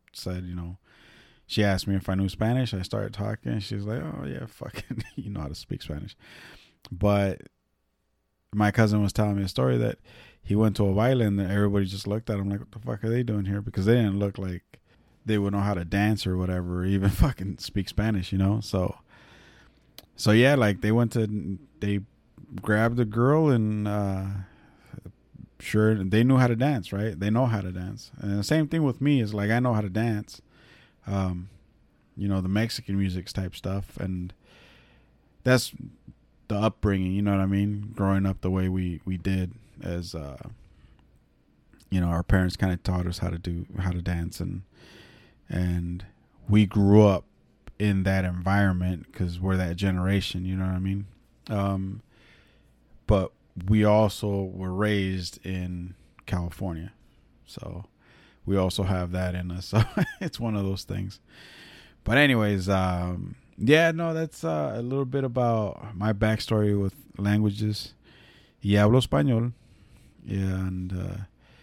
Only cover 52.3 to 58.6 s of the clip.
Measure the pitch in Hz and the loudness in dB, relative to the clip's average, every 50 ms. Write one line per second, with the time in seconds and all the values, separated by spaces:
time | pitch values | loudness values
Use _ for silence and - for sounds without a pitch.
52.3 | - _ _ _ _ _ _ _ _ _ _ _ - - _ - 110 98 92 - | -20 _ _ _ _ _ _ _ _ _ _ _ -20 -10 _ 2 2 2 2 0
53.3 | - _ _ _ _ - 87 92 110 107 104 104 104 107 110 104 - - - 104 | -6 _ _ _ _ -8 0 2 4 6 6 6 6 6 4 4 0 -2 -4 -2
54.3 | 101 98 98 95 95 95 95 92 92 95 107 107 104 101 98 95 92 92 87 - | -2 -2 -4 -4 -6 -8 -6 -6 -2 0 0 2 2 2 0 0 -2 -4 -6 -8
55.3 | - - - 92 92 92 90 90 90 87 87 90 92 - - _ _ - _ - | -10 -10 -8 -6 -6 -4 -6 -6 -8 -8 -10 -12 -14 -18 -20 _ _ -20 _ -4
56.3 | - 90 87 85 - - 95 92 85 80 82 92 - _ _ _ _ _ _ _ | -4 -4 -4 -6 -6 -8 -8 -8 -6 -8 -10 -12 -16 _ _ _ _ _ _ _
57.3 | _ _ _ - - - - - 85 87 - - _ _ _ _ - - - _ | _ _ _ -20 -18 -14 -14 -12 -12 -12 -14 -16 _ _ _ _ -20 -20 -20 _
58.3 | _ _ - - 98 98 | _ _ -4 -2 2 2